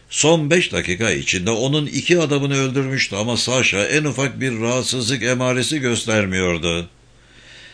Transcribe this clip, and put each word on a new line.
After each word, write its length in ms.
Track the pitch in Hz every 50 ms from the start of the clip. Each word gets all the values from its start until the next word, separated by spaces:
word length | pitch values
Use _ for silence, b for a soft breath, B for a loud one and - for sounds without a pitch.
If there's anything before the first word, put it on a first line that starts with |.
| b b
Son 400 | - - - 151 170 165 151 143
beş 220 | 165 185 - - -
dakika 380 | 90 78 82 90 90 113 110
içinde 400 | 85 71 67 - - - 87 107
onun 360 | 117 107 123 139 143 151 147
iki 340 | 135 - 139 - - 170 180
adamını 360 | 160 139 143 139 139 139 139
öldürmüştü 600 | 135 135 131 123 139 135 131 135 131 - - 98
ama 200 | 95 110 120 120
Saşa 480 | - - - 123 131 117 - 92 95 101
en 200 | 71 - 156 151
ufak 360 | 147 127 - 139 131 107 110
bir 200 | 120 135 120 107
rahatsızlık 640 | 113 117 123 127 113 - 123 127 120 107 135 120 107
emaresi 560 | 120 127 123 127 127 127 127 123 - 156 151
göstermiyordu. 1120 | 131 123 117 107 - 113 110 107 101 95 92 92 92 90 85 82 80 85 82 85 85 - - _ - - B B B B B B B B B B B B